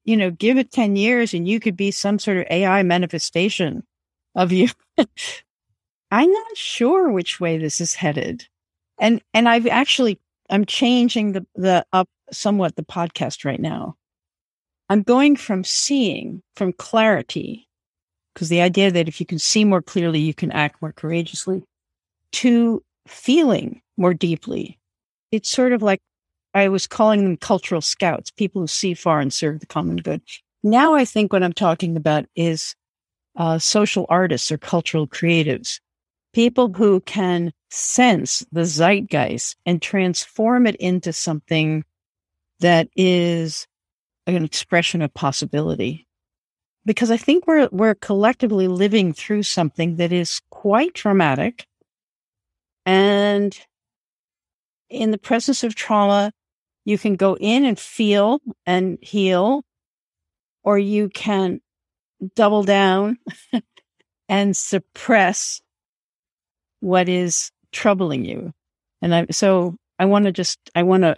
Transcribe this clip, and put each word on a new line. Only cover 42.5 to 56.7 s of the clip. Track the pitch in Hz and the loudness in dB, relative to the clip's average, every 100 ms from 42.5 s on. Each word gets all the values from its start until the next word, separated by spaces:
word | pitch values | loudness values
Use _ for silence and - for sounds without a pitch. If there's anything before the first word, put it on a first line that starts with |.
| _ | _
that | 175 170 165 - | 4 4 2 0
is | 185 180 175 170 160 - - _ _ _ _ _ - | 2 2 2 -2 -4 -8 -14 _ _ _ _ _ -4
an | 180 | -2
expression | 160 - - 170 165 170 | -2 -6 0 0 0 -2
of | 147 | -4
possibility. | - 143 139 143 143 156 - 101 160 _ _ _ _ _ _ _ _ 208 | -4 -4 -4 -4 -4 -4 -4 -4 -6 _ _ _ _ _ _ _ _ -4
Because | 214 240 | -2 0
I | 233 | 0
think | - 339 349 | 2 0 2
we're, | 320 254 | 2 2
we're | 180 220 | 2 0
collectively | 202 - 196 214 247 240 202 185 | 0 -2 2 2 2 0 0 0
living | 180 202 214 185 | 0 2 2 0
through | 151 - 208 | -2 -4 -4
something | 202 - 160 - 170 165 | -2 -2 -2 -2 -4 -2
that | 170 | -2
is | 175 170 - _ | 0 -2 -8 _
quite | - 202 214 330 | -6 0 2 0
traumatic. | - 214 196 160 135 180 240 - _ _ _ _ _ _ _ _ _ _ _ - | -2 0 2 2 0 -4 -6 -20 _ _ _ _ _ _ _ _ _ _ _ 0
And | 190 196 202 202 202 202 - _ _ _ _ _ _ _ _ _ _ _ _ _ | 4 4 4 2 2 -2 -6 _ _ _ _ _ _ _ _ _ _ _ _ _
in | 247 220 | -4 -2
the | 214 | -2
presence | - 233 262 262 | -2 -2 0 -2
of | 233 | -2
trauma, | - - 214 202 202 202 - _ _ _ | -6 -2 2 4 2 0 -4 _ _ _